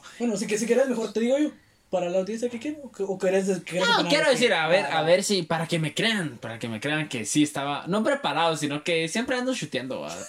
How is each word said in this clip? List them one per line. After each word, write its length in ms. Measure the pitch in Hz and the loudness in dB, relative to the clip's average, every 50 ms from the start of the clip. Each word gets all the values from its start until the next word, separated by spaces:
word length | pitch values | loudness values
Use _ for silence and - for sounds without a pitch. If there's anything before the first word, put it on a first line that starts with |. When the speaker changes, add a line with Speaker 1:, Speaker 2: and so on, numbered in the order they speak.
| - - - - | -10 -16 -8 -4
Speaker 1:
Bueno, 180 | 240 240 214 | -2 -2 -2
si 100 | 196 214 | -2 -2
que, 100 | 185 208 | -2 -2
si 80 | - 233 | 0 2
querés, 220 | 226 233 247 277 | 2 4 4 4
mejor 240 | 262 233 226 226 214 - | 2 0 -2 -2 -2 0
te 60 | 220 | 0
digo 180 | 233 240 269 | 2 2 4
yo, 140 | 294 302 - - - _ _ _ _ _ _ | 2 2 0 -2 -8 _ _ _ _ _ _
para 180 | 190 180 175 175 | -2 -2 0 0
la 100 | 180 190 | 0 0
audiencia 300 | 185 190 226 226 247 240 | 0 -2 -4 -4 -4 -6
que 100 | 240 226 | -6 -6
quiere, 200 | - 302 302 302 269 | -8 -8 -8 -8 -12
o 80 | - | -12
que, 120 | - - 196 | -8 -6 -4
o 140 | 196 185 | -4 -2
querés, 280 | 190 196 185 185 196 190 196 185 165 | 0 0 2 2 2 2 2 0 -2
querés 260 | - - 165 - - | -4 -4 -2 0 2
Speaker 2:
No, 60 | 480 466 | 4 4
Speaker 1:
opinar 140 | 381 - 262 | 4 4 2
Speaker 2:
quiero 160 | - 311 311 | 2 2 4
Speaker 1:
de 60 | 285 | 4
Speaker 2:
decir, 220 | 247 214 247 220 185 | 4 4 4 4 4
a 140 | 165 156 | 2 2
ver, 180 | 160 175 196 196 | 4 4 2 2
Speaker 1:
Ah, 140 | 165 165 160 | 2 0 0
Speaker 2:
a 40 | 156 | 4
ver 200 | 165 175 202 190 | 4 4 4 4
si, 200 | - 208 185 160 | 2 0 0 0
para 240 | - 170 160 165 | 0 -2 -2 -2
que 120 | - 170 160 | -2 -2 -2
me 140 | 160 147 - | -2 -2 -2
crean, 440 | - 185 226 226 202 165 139 120 - | 0 0 0 0 0 -2 -4 -6 -8
para 180 | - 113 113 110 | -10 -10 -8 -8
que 80 | 120 | -6
me 120 | 117 113 107 | -6 -6 -4
crean 280 | 139 143 151 156 151 | -2 -2 -2 -2 -2
que 180 | 151 - 117 104 | -4 -6 -6 -4
sí 180 | - - 151 147 | 0 2 4 4
estaba, 420 | 143 - 147 139 143 143 135 - | 2 0 -2 -4 -4 -4 -6 -4
no 160 | 160 190 220 220 | -2 -2 0 2
preparado, 540 | 294 277 269 - 156 139 156 170 165 160 | 2 0 0 0 -2 0 2 2 2 2
sino 260 | - 147 135 143 147 - | 0 -2 -4 -4 -4 -2
que 240 | 175 170 160 165 | -2 0 0 0
siempre 300 | 160 - 220 254 285 262 | -2 -2 -4 -2 -2 -2
ando 160 | 247 247 262 254 | -2 -2 -2 -2
chuteando, 460 | - 160 - - 123 127 131 120 85 | -2 -4 -4 -4 -4 -4 -6 -6 -6
¿va? 140 | 73 156 170 185 - | -6 -8 -8 -10 -10